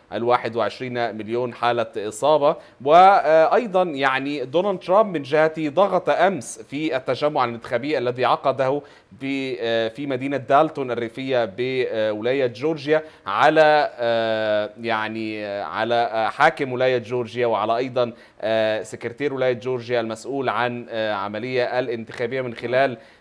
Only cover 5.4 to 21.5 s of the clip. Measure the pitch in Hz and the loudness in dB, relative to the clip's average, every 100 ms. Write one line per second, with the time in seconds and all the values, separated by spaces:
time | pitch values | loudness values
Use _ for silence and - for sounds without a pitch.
5.4 | 156 160 156 143 196 185 165 143 175 175 | 2 0 -2 2 2 2 0 2 2 0
6.4 | 117 - 107 135 156 127 - 123 147 151 | -8 -14 -12 -6 -4 -2 -2 -2 0 0
7.4 | 120 117 - 120 139 151 120 123 120 156 | -2 -4 -4 -4 -2 -2 -2 0 2 2
8.4 | 143 131 131 143 143 - _ 98 135 135 | 0 0 0 -2 -6 -20 _ -12 -6 -6
9.4 | 135 127 113 113 113 - 139 131 135 139 | -6 -4 -2 -2 -2 -4 -6 -4 -4 -4
10.4 | 120 139 156 147 127 117 117 135 131 127 | 4 4 4 0 -6 -4 -6 -6 -2 0
11.4 | 113 98 123 131 120 113 107 107 113 135 | 0 -2 -4 -2 -2 -2 -2 -2 -2 0
12.4 | 127 113 147 160 139 156 156 - - 104 | -2 -2 -4 -4 0 0 -2 -12 -4 2
13.4 | 143 156 151 151 147 - 120 117 113 110 | 4 6 6 6 2 -2 -2 0 0 0
14.4 | 107 107 104 107 113 110 110 110 110 110 | 0 0 -2 -6 -4 -2 -4 -6 -6 -6
15.4 | 104 101 85 90 113 117 117 113 107 - | -8 -6 -6 -4 0 0 0 0 -2 2
16.4 | 156 160 139 123 131 127 107 127 110 117 | 2 2 -4 0 2 0 -2 -6 -4 -2
17.4 | 120 107 107 117 131 123 120 113 - - | 0 0 0 -2 -2 -2 -2 -4 -18 -8
18.4 | 107 113 110 110 90 117 117 117 143 135 | -2 0 0 -2 -6 -10 -10 -6 -4 0
19.4 | 127 123 123 127 113 123 113 110 107 139 | 0 0 -2 -6 -2 -2 -2 -6 -8 -4
20.4 | 123 107 123 120 117 113 110 101 101 104 | -2 0 -2 -4 -8 -4 -2 -2 -4 -6
21.4 | 123 | -4